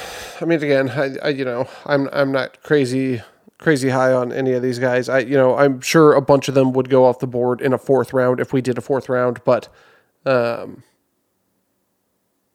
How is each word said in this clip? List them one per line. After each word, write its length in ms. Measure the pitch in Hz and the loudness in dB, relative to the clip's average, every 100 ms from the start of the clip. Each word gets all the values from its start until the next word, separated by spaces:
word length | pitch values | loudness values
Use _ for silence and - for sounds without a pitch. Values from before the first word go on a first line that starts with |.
| - - - - | -14 -16 -16 -8
I 60 | 160 | -2
mean, 180 | 165 | -2
again, 260 | 143 135 135 | 0 0 0
I, 280 | 123 139 135 | -2 -4 -4
I, 60 | 147 | -6
you 140 | 139 | -4
know, 240 | 131 120 131 - - | -4 -6 -8 -10 -4
I'm, 220 | 143 135 | -2 0
I'm 180 | - 139 | -2 -2
not 300 | 135 127 - | -2 -4 -10
crazy, 580 | - 151 127 131 131 123 - _ _ _ | -2 0 0 -2 -2 -4 -8 _ _ _
crazy 320 | - 147 135 | -2 0 0
high 240 | 127 131 | 0 2
on 180 | 127 123 | 2 0
any 220 | 135 131 | -4 -2
of 80 | 127 | -2
these 180 | 127 120 | -2 -2
guys. 300 | 127 123 117 | -2 -2 0
I, 100 | 131 | -2
you 160 | 120 139 | 0 2
know, 220 | 127 120 | 4 4
I'm 240 | 143 131 | 2 0
sure 320 | - 165 151 | 0 6 6
a 80 | 143 | 6
bunch 260 | 139 143 135 | 4 2 2
of 80 | 135 | 2
them 160 | 131 | 2
would 160 | 131 123 | 0 2
go 160 | 131 127 | 4 4
off 140 | 120 | 2
the 80 | 131 | -4
board 320 | 120 123 123 | -4 -2 -2
in 140 | 135 | -2
a 40 | 123 | -2
fourth 360 | - 131 117 | 0 0 0
round 260 | 135 127 127 | 0 0 0
if 140 | 127 | -2
we 80 | 135 | -2
did 160 | 127 120 | -2 -6
a 40 | |
fourth 280 | - 135 - | -4 -4 -2
round, 340 | 127 123 113 | -2 -2 -2
but, 240 | - 120 - _ _ _ _ _ 135 | 0 0 -2 _ _ _ _ _ -2
um, 580 | 127 117 113 113 120 _ _ _ _ _ _ _ _ _ _ _ _ _ _ _ _ _ | 0 0 -4 -10 -16 _ _ _ _ _ _ _ _ _ _ _ _ _ _ _ _ _